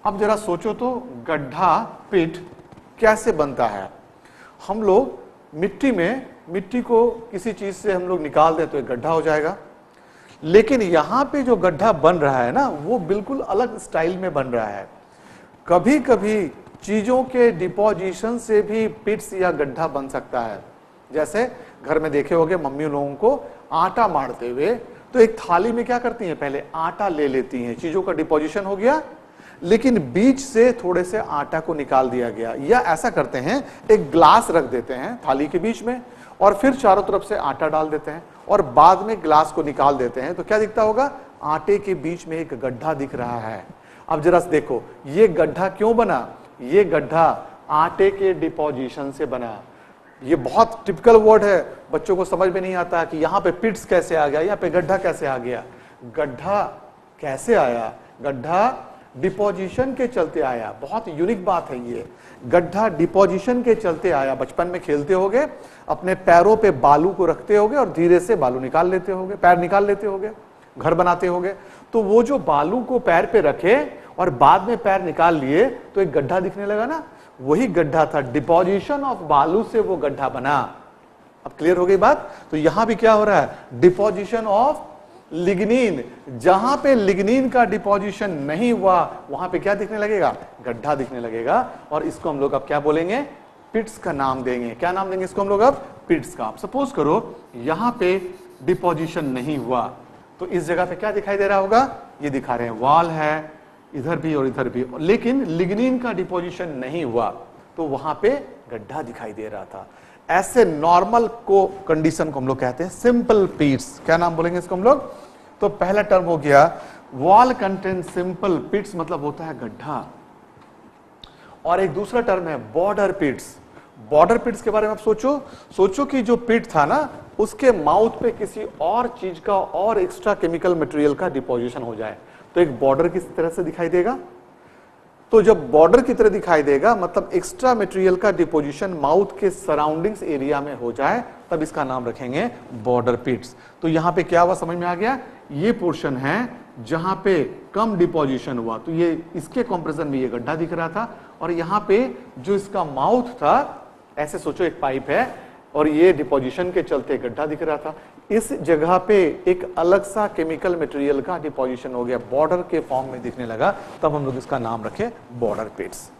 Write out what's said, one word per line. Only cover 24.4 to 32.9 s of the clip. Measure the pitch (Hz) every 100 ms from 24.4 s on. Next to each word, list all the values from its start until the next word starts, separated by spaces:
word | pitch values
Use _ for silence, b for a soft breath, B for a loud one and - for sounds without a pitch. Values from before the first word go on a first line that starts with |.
| 120
हुए, | 123 170 240 - B B
तो | 254
एक | 226 220
थाली | - 175 220
में | 233 240
क्या | 240
करती | 240 233 190
हैं, | 151
पहले | 143 139 - 160
आटा | 165 175 202
ले | 156 143
लेती | 131 120 127
हैं, | 120 117
चीजों | 170 180
का | 190
डिपोजिशन | 156 156 156 156 202 196
हो | 196
गया, | 233 311 294 - - B B B
लेकिन | 175 220 269 220 135
बीच | 147 247 262
से | - 226 247
थोड़े | 240 180 180
से | 180 214
आटा | - 151 143 160
को | 160
निकाल | 156 131 131 131
दिया | 123 120
गया। | 110 113 123
या | 139 247
ऐसा | 247